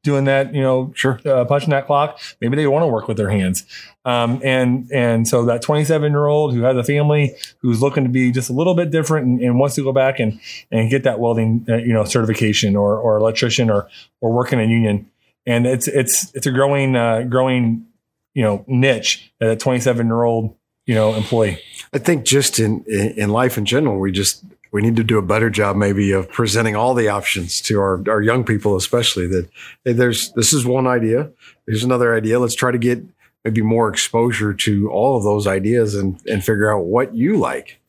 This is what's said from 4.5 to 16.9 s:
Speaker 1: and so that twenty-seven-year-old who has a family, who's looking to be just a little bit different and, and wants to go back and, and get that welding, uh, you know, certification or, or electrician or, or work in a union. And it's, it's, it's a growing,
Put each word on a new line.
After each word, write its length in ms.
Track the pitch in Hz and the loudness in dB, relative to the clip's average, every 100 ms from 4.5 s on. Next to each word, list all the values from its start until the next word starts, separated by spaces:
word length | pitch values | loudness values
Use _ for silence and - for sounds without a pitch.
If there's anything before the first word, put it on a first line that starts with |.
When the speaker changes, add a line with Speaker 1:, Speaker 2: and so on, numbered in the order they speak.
| 131 123 127 123 | 2 2 0 -2
Speaker 1:
and 340 | 139 120 113 113 | -2 0 0 2
so 160 | 123 120 | 0 0
that 160 | 117 | -2
twenty-seven-year-old 920 | - 151 147 160 147 147 147 147 147 | 0 0 2 0 2 0 2 2 0
who 80 | 120 | 0
has 140 | 120 127 | 0 0
a 60 | |
family, 500 | 120 147 147 151 139 - - _ | 0 0 2 2 0 -4 -16 _
who's 220 | 127 113 | -2 2
looking 220 | 135 143 | 0 0
to 60 | 131 | 0
be 200 | 127 127 | 2 2
just 180 | 127 123 | 0 -4
a 20 | |
little 220 | 127 170 | -2 0
bit 160 | 175 170 | 0 0
different 360 | 160 151 156 127 | -2 0 0 2
and, 140 | 123 | 0
and 180 | 123 120 | 2 2
wants 160 | 139 127 | 2 0
to 60 | |
go 80 | 135 | 0
back 260 | 135 131 135 | 2 0 0
and, 200 | 110 107 - - _ | -4 -4 -14 -20 _
and 200 | 113 113 | -2 2
get 140 | 135 | 2
that 140 | 131 113 | 0 0
welding, 440 | 117 113 110 113 117 | 0 0 0 0 0
uh, 80 | 117 | -2
you 160 | 117 | 2
know, 120 | 110 | 0
certification 680 | 104 120 110 104 110 104 107 101 | 2 0 0 0 0 0 0 2
or, 220 | 101 107 | 2 2
or 180 | 117 107 | 2 2
electrician 540 | 110 - 123 - 117 | 2 0 -2 0 2
or, 180 | 101 - - - _ | 0 -2 -20 -20 _
or 120 | 117 | -2
work 200 | 120 120 | 0 0
in 80 | 127 | 0
a 40 | |
union. 440 | 110 113 110 104 - _ _ _ - | 2 2 2 -2 -6 _ _ _ -2
And 200 | 120 123 | 0 2
it's, 220 | 127 143 | 0 0
it's, 440 | 143 131 - - | 0 0 -2 -4
it's 120 | 135 139 | -6 -2
a 60 | |
growing, 420 | 127 139 139 135 | 0 2 2 0